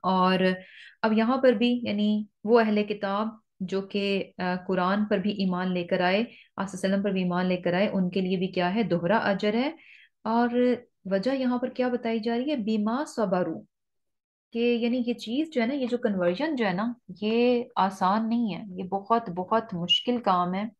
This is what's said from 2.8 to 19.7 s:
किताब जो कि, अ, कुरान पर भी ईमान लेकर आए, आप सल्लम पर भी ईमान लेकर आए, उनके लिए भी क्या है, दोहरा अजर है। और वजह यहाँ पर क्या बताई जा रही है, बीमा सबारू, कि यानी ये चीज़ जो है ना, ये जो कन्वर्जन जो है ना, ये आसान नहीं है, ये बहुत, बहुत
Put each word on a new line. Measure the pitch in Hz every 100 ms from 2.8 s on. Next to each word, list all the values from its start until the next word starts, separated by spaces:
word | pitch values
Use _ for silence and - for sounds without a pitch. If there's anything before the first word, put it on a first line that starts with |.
किताब | 208 202 196 196 220 - _ _
जो | 185 196
कि, | 196 202 202 196
अ, | - -
कुरान | 180 185 180 185 180 202 208
पर | 202
भी | 196
ईमान | 202 190 175 185
लेकर | 180 175 180
आए, | 180 190 240 - _ -
आप | 196
सल्लम | 185 196 196
पर | 202
भी | 190
ईमान | 180 175 185
लेकर | 180 175 180
आए, | 214
उनके | 196 180 196
लिए | 185 185
भी | 185
क्या | - 180
है, | 208
दोहरा | 190 170 170 220
अजर | - 196 208 226
है। | 277 320 - - - _ 214
और | 233 240 240 247 240 - _ 185
वजह | 196 220
यहाँ | 269 254 247
पर | 247
क्या | - 247
बताई | 240 233 226
जा | 220 233
रही | 262
है, | 294
बीमा | 208 220 208 240
सबारू, | 302 - 202 180 175 160 - _ _ _ _ _ _ _ _
कि | 233 240 240 233
यानी | 254
ये | 240
चीज़ | 240 - 254 320
जो | 262
है | 226
ना, |
ये | 285 247
जो | 240
कन्वर्जन | 240 190 175 180 311 277
जो | 208
है |
ना, | 175 226 240 - 180
ये | 214 226 240 247 240 -
आसान | 190 196 185 214 226
नहीं | 233 226
है, | 165 214 180
ये |
बहुत, | 185 196 196 226 226
बहुत | 175 - 226 226